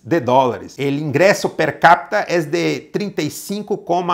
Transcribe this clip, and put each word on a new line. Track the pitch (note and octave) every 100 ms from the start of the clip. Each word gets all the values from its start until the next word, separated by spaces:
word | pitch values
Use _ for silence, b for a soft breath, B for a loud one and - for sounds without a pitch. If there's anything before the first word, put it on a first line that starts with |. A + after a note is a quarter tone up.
de | A2+ E3
dólares. | B2 B2+ C3 G#2 F2+ -
O |
ingresso | C#3 C#3 D#3 C#3 F3+ D4 G3
per | - D#3 -
capita | E3 F3 - G#3 -
é | F3
de | D3 E3+ D#3+ C#3+
trinta | - F3+ G3+ -
e | D3
cinco | - - G3+ G#3 G#3
com | G#3 E3+ F3